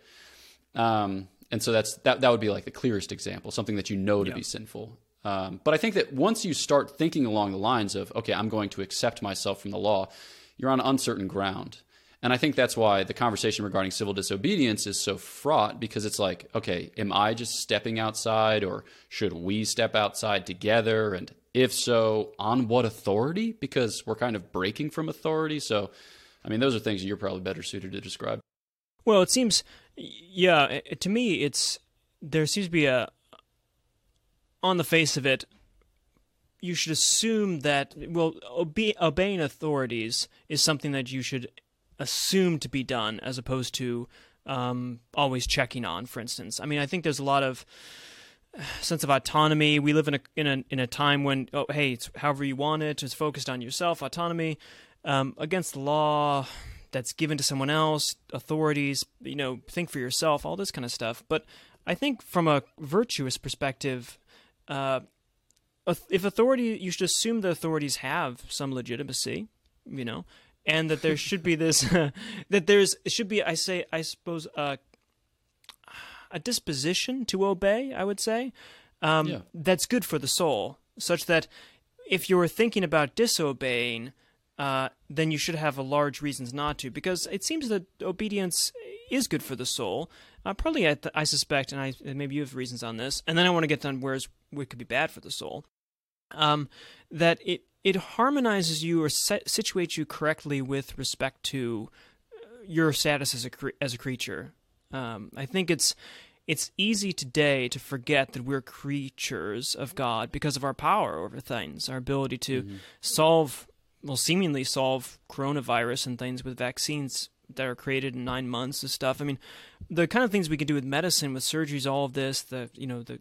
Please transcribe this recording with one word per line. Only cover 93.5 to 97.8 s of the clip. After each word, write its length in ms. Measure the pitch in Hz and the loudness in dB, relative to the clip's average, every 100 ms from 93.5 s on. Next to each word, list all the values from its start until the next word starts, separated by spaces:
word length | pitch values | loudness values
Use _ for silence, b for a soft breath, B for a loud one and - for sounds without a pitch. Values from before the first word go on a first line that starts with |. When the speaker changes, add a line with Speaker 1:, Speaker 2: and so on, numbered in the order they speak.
Speaker 2:
wanna 160 | 170 156 | 4 2
get 140 | 151 | 0
to 100 | 147 | -2
where's, 360 | 135 135 135 - _ _ | -4 -4 -4 -6 _ _
what 180 | 143 131 | -10 -10
could 80 | 120 | -10
be 60 | |
bad 260 | 120 123 156 | -4 0 0
for 100 | - | -4
the 100 | - | -12
soul, 340 | - - - - _ _ _ _ _ _ | -10 -8 -10 -14 _ _ _ _ _ _
um, 380 | 147 151 147 139 B B B _ | 0 2 2 0 B B B _
that 280 | 160 170 165 | 2 4 4
it, 180 | - - - _ | 0 -6 -8 _